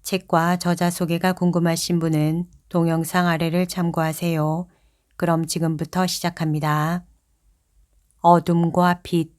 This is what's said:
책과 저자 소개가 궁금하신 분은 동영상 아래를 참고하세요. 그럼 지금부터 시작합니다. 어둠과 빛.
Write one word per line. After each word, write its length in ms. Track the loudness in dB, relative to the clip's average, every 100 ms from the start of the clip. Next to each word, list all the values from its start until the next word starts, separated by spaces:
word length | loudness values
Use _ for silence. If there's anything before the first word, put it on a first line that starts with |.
책과 560 | -4 -6 0 2 2 0
저자 320 | 0 0 0
소개가 420 | -2 -2 0 0
궁금하신 680 | 0 0 2 0 0 0 0
분은 500 | 2 2 2 0 -6 -12 _
동영상 600 | 0 0 0 0 0 2
아래를 400 | 0 0 0 -2
참고하세요. 1000 | -2 -2 0 -2 -2 -2 0 0 -2 -6 _ _ _ _ -4
그럼 300 | 0 0 0
지금부터 600 | -2 -2 -2 -4 -2 -2
시작합니다. 1000 | -2 -6 -4 -2 -2 0 0 0 -4 -8 _ _ _ _ _ _ _ _ _ _ _
어둠과 800 | 4 4 4 2 2 2 2 0
빛. 280 | -2 -2 -2